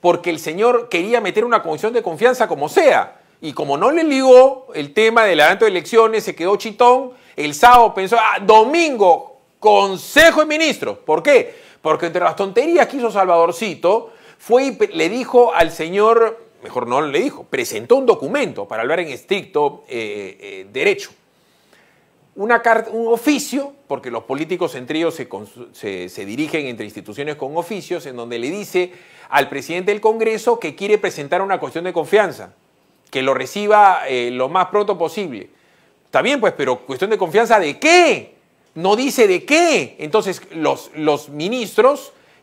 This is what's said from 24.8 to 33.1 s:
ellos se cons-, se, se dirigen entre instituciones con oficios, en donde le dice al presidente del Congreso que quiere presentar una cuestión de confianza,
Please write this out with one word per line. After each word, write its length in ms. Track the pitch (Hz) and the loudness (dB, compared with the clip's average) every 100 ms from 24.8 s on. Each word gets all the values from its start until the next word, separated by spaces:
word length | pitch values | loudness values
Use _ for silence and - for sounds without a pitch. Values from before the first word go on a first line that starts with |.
| 123 156 | -8 -4
ellos 180 | 165 160 | -4 -4
se 120 | - | -12
cons-, 440 | 98 107 - 113 | -14 -16 -20 -20
se, 360 | - 107 92 90 | -14 -10 -10 -12
se 160 | - | -12
dirigen 420 | 98 117 156 156 139 | -12 -8 -6 -6 -8
entre 180 | 117 | -10
instituciones 500 | 107 - - 107 143 | -12 -14 -16 -12 -10
con 220 | 147 135 160 | -10 -8 -8
oficios, 500 | 170 208 156 175 143 | -8 -10 -8 -10 -10
en 80 | |
donde 240 | 123 120 120 | -14 -10 -8
le 100 | 123 | -8
dice 440 | 196 196 180 180 - _ - - | -8 -6 -4 -4 -8 _ -20 -2
al 200 | 143 135 | -2 0
presidente 420 | 139 131 170 185 | -6 -10 -6 -4
del 100 | 208 | -2
Congreso 600 | 220 226 220 220 233 233 | 0 0 -2 -2 -2 -2
que 160 | 165 143 | -4 -8
quiere 220 | 202 214 | -2 0
presentar 440 | 196 - 143 175 | 0 -8 -4 -4
una 160 | 196 180 | -2 -4
cuestión 240 | 147 160 | -4 -8
de 100 | 180 | -6
confianza, 600 | 175 147 202 196 120 95 _ _ _ _ _ _ | -4 0 2 0 -4 -18 _ _ _ _ _ _